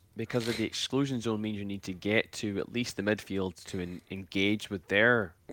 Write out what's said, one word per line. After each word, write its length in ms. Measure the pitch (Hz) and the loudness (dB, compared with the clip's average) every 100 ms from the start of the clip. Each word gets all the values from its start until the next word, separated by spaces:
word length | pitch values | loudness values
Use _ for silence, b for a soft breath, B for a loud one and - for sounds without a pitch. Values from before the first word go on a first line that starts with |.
| - - | -14 -8
because 320 | 113 123 113 | -2 0 0
of 100 | 110 | 0
the 60 | |
exclusion 580 | 110 - - 131 139 127 | -2 -2 0 0 2 0
zone, 200 | 117 107 | 0 0
means 160 | 110 104 | -2 -4
you 60 | 101 | -4
need 180 | 98 | -6
to 100 | - | -6
get 380 | 90 101 110 - | -4 2 2 2
to 240 | - 107 98 | -4 -4 -2
at 160 | - | -2
least 220 | 120 123 - | -2 -2 0
the 60 | |
midfield 600 | 101 104 - 98 95 - - | 0 0 0 -2 -2 -4 -8
to 140 | 95 | -6
en-, 220 | 90 90 - | -6 -8 -10
engage 640 | 98 95 98 98 107 - | -10 -4 0 2 2 -2
with 160 | 98 - | -8 0
their 480 | 98 117 120 92 - - | 4 6 6 2 -6 -18